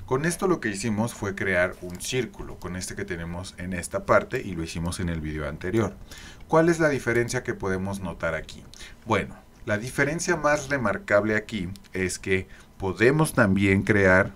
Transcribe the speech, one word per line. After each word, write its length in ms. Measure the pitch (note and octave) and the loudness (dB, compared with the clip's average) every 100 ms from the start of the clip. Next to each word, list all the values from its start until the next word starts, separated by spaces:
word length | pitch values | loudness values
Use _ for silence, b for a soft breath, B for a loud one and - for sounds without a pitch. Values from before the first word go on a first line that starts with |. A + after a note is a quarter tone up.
| B | B
con 180 | C3 | 0
esto 240 | E3 E3+ F#3+ | 0 0 0
lo 140 | E3 | 0
que 80 | A2 | -2
hicimos 440 | G2 A#2 G#2 A#2 | -4 -2 0 -2
fue 220 | - G2+ G2 | -4 -6 -4
crear 400 | G2+ F2+ F#2 - | 0 2 0 -2
un 180 | F2+ F2+ | -12 -10
círculo 560 | - B2+ A2 - F2 - | -4 -4 -4 -6 -12 -10
con 220 | F2 F2+ | -10 -8
este 180 | - F#2+ | -8 -8
que 80 | |
tenemos 500 | G2 E2+ E2+ F2 F2+ - | -8 -8 -8 -8 -10 -10
en 160 | F2+ | -8
esta 320 | F2+ E2+ G2 G2 | -6 -4 -4 2
parte 360 | G#2+ - B2+ | 2 2 -4
y 140 | G#2 E2+ | -4 -6
lo 80 | |
hicimos 380 | E2 E2+ E2+ E2+ | -6 -4 -4 -2
en 80 | F2 | -4
el 100 | E2 | -4
video 300 | D#2 D2+ D2 | -4 -6 -6
anterior. 440 | D#2 F2+ A2+ G2 - - B B B B | -6 -2 0 0 -4 -16 B B B B
¿Cuál 220 | D#3+ E3 | 4 4
es 100 | D#3+ | 4
la 80 | D#3 | 2
diferencia 560 | C3 A#2 A#2 A#2+ B2+ | 2 0 0 0 -2
que 100 | - | -4
podemos 460 | G2+ G2 F#2 G2 G2 | -4 -2 -2 -4 -6
notar 340 | F#2 D#2+ E2 | -8 -6 -4
aquí? 300 | D#2 - - - - B B A2+ | -4 -8 -16 -18 -18 B B -2
Bueno, 300 | G2+ C#2+ - - - - | 0 -2 -10 -20 -12 -4
la 120 | G#2 | -4
diferencia 580 | B2 - C#3 E3+ F#3 E3 | -2 0 0 0 0 2
más 340 | D3 D3 C#3 | 2 2 0
remarcable 680 | C#3+ G#2 G2 - G#2 G#2+ G#2+ | -2 0 -2 2 4 4 0
aquí 340 | - A2 F2 G2 - | -2 -6 -6 -8 -8
es 240 | F#2 F#2 - | -4 -2 -2
que 300 | G2 F#2+ F2+ B B - | 0 0 -2 B B -8
podemos 540 | F#2+ F2+ G#3+ D#3 D#3 | -4 4 4 6 4
también 500 | - G#2 F#2+ G2 G2 | 4 4 6 4 4
crear, 500 | - G#2 F#2 F#2 G#3 | 4 6 8 6 4